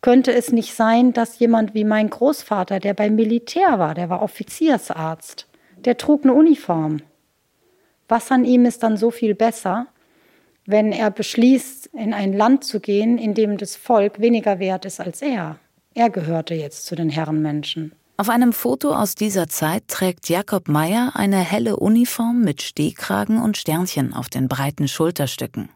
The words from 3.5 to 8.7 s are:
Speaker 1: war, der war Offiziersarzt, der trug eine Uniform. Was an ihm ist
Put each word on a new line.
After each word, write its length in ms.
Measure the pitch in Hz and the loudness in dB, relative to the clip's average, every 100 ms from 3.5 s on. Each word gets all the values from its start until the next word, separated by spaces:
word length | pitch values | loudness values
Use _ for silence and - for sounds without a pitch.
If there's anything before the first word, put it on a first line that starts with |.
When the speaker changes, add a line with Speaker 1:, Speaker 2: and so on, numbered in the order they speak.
| 330 381 226 | 0 2 2
Speaker 1:
war, 160 | 160 | 0
der 160 | 160 175 | -2 -4
war 120 | 180 | -4
Offiziersarzt, 1300 | 208 - - - 320 254 - - 160 160 - - - _ _ _ | -4 -8 -14 -2 0 0 -2 -8 -6 -8 -14 -20 -20 _ _ _
der 180 | - 240 | -2 -2
trug 260 | - 294 | 2 4
eine 120 | 277 | 6
Uniform. 640 | 262 320 285 - 170 156 151 - _ _ _ _ _ _ _ _ _ _ | 6 6 4 2 -2 0 -4 -8 _ _ _ _ _ _ _ _ _ _
Was 240 | 233 - | -2 2
an 140 | 262 | 2
ihm 220 | 247 247 | 4 6
ist 160 | 240 | 4